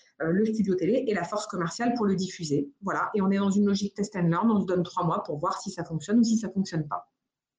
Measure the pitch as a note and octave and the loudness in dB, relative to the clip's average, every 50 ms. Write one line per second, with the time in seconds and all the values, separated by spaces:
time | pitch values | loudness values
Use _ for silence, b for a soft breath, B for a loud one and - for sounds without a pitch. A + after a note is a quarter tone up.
0 | B B B B D#3 E3 F3 G3 A3 A3 A3 A3 F#3+ F#3+ F3+ - E3 E3+ A#3+ C#4 | B B B B -2 0 2 2 2 2 2 0 0 0 0 0 2 2 2 2
1 | - A#3 G3+ F3 E3+ - G#3 G#3 - - G3+ F3+ E3+ E3+ - - A#3+ A#3+ B3+ B3+ | 0 0 -2 -2 -2 -4 -4 -6 -6 -6 -6 -4 -4 -4 -4 -2 -2 0 0 0
2 | G#3 G3 F#3+ E3+ F#3+ F3+ - - E3+ D3 C#3 - - - - _ G3 G3 D#3 D3+ | 2 2 2 0 -2 -4 -6 -6 -4 -2 -2 -2 -2 -4 -8 _ -6 -4 -2 -2
3 | - - - G#3 F#3+ G3 G3 G3 G3+ G3 F#3+ G3+ G3+ G3+ G3 G3+ G3+ G3+ - - | -2 -2 0 0 2 2 2 2 2 2 4 4 4 4 2 0 -2 -4 -4 -4
4 | G3+ G#3 - F#3 F3 E3 E3 F3 A3 A#3 G#3+ G3 F3 F#3 F#3 F3+ F3 - - F3+ | -6 -4 -2 0 2 2 4 4 4 4 4 4 2 2 2 0 0 -2 -2 -2
5 | F3 E3 E3+ G#3 - - D3+ D3 E3+ F#3 - - - G3 - - D#3+ - E3 D3+ | 0 0 0 0 -2 -4 -6 -4 -2 -4 -4 -4 -6 -10 -8 -8 -8 -6 -6 -6
6 | - - G#3+ A#3+ A3 A3+ A3 A3 G#3 F3+ - G3 F#3+ - F3 D#3+ D3 D3 - - | -2 2 4 4 6 4 4 2 0 -2 -2 -2 -2 -2 -2 -4 -4 -4 -6 -8
7 | - _ _ _ _ _ _ _ _ _ _ | -10 _ _ _ _ _ _ _ _ _ _